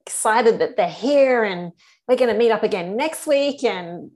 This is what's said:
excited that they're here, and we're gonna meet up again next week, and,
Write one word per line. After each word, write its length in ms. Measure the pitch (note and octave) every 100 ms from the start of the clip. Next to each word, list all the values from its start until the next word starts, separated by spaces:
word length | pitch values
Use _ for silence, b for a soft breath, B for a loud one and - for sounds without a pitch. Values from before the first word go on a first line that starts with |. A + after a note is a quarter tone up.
excited 540 | - - A3+ A3+ A3+ G3+
that 180 | - A3
they're 120 | F3
here, 540 | - A#3+ C#4+ C4 A#3+
and 260 | G#3 F3 F3 b b b -
we're 80 | B3+
gonna 180 | B3
meet 160 | G#3 A#3
up 140 | G#3+
again 320 | G#3+ G3 F3 A3
next 300 | D#4 D#4+ D4+
week, 360 | C#4 C#4+ C#4
and, 460 | A#3+ F#3 E3+ F3 -